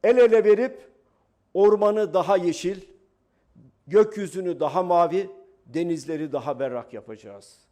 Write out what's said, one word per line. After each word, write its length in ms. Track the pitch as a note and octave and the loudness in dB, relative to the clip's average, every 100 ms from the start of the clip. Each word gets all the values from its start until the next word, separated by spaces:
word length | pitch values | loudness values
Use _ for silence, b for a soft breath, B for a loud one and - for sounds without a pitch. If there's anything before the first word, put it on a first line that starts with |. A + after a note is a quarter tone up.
El 120 | G#3 B3 | 2 4
ele 280 | A#3+ A3 | 6 6
verip 440 | G#3 G#3+ B3+ - - _ _ _ _ _ _ | 4 2 2 -6 -20 _ _ _ _ _ _
ormanı 600 | F3+ G#3 G#3 G#3 G#3+ G#3 | 2 4 4 2 0 -2
daha 220 | F3+ F3 G3 | -2 0 0
yeşil, 440 | F3 D#3 F3 F#3+ - _ _ _ _ _ _ _ - _ - | 0 -4 -8 -8 -16 _ _ _ _ _ _ _ -20 _ 0
gökyüzünü 720 | F#3+ G#3+ G#3+ F#3+ F3 F3+ D#3+ | 2 2 -2 -10 -8 -8 -4
daha 220 | D3+ D#3+ | -2 -2
mavi, 480 | F3+ F3 E3+ F3+ F#3+ - _ _ _ | 0 2 2 0 -6 -14 _ _ _
denizleri 680 | D3+ E3+ D#3+ C3+ D#3 D3+ | -6 -4 -6 -6 -8 -6
daha 280 | C3+ B2+ C3 | -6 -6 -6
berrak 320 | C3 A#2+ A#2 | -6 -8 -12
yapacağız. 760 | A2+ G#2+ G#2+ A2 G2+ - _ _ | -18 -18 -20 -20 -20 -20 _ _